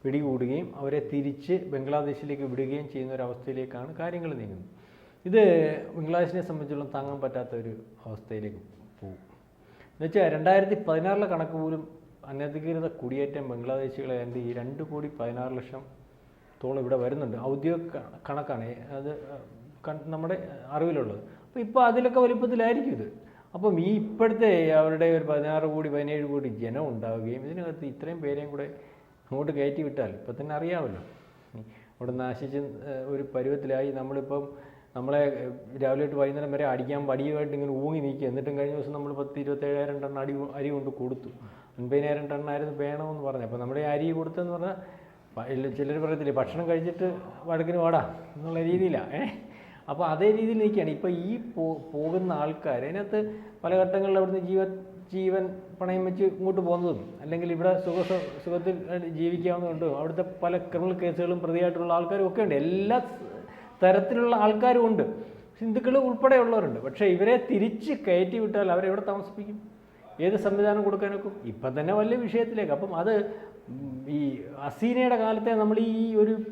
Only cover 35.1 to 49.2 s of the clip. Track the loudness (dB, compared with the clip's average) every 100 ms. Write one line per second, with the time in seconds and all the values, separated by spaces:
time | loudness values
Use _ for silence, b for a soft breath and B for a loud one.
35.1 | 2 2 0 -6 -10 -14 -2 0 2 0
36.1 | 2 2 0 -4 0 0 0 -2 -2 0
37.1 | 0 0 -2 -2 -2 -2 -2 -2 -2 -2
38.1 | -2 -2 -2 -4 -2 -2 -2 -6 -6 -6
39.1 | -6 -6 -4 -4 -2 0 0 -2 -4 -6
40.1 | -6 -4 -4 -6 -6 -4 -4 -4 -6 -6
41.1 | -6 -10 -16 -20 B B -10 0 2 2
42.1 | -2 -2 -6 -4 -4 -4 -4 -4 -4 -6
43.1 | -6 -4 -4 -6 -6 -4 -2 0 0 0
44.1 | -2 -4 -4 -4 -4 -4 -6 B B B
45.1 | B -14 -10 -6 -4 -4 -2 -2 0 0
46.1 | 0 0 0 0 -2 0 0 0 -2 -2
47.1 | -2 -10 -12 -4 -2 0 2 4 4 0
48.1 | -10 -14 -12 -6 -2 0 2 2 0 -2
49.1 | -4